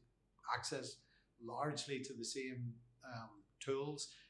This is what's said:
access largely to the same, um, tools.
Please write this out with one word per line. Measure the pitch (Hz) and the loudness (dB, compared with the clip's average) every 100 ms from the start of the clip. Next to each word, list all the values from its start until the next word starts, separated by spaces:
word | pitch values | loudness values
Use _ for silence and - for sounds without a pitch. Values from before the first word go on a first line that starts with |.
| - _ _ _ - | -10 _ _ _ 0
access | 120 - 139 127 - - - _ - | 2 2 0 -2 -6 -14 -20 _ -14
largely | 117 120 147 143 147 131 | -4 2 4 4 2 2
to | 135 | 0
the | 117 117 | -2 0
same, | 135 131 127 120 117 - - 127 | 0 0 0 -2 -2 -12 -14 -6
um, | 117 113 - - - | -4 -6 -10 -16 -6
tools. | - 135 147 143 - - - | 2 2 2 0 -4 -8 -18